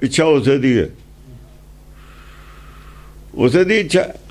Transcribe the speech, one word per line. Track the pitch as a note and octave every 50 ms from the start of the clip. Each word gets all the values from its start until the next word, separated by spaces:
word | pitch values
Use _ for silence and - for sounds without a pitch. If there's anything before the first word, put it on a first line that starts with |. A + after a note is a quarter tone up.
| -
ਇੱਛਾ | C3 C3+ - D#3+
ਉਸੇ | D#3+ D#3 C#3 G#2+ B2+ C3+ C#3+
ਦੀ | A#2+ C3+ B2 A2
ਹੈ, | D#2+ - - - - - - - - - - - - - - - - - - - - - - - - - - - - - - - - - - - - - - - - - - - - - - - - - -
ਉਸੇ | - - - A#2+ F3 F#3
ਦੀ | F3+ A3 A3
ਇੱਛਾ | G3+ D#3 F3 F#3 -
ਹੈ। | - - - - -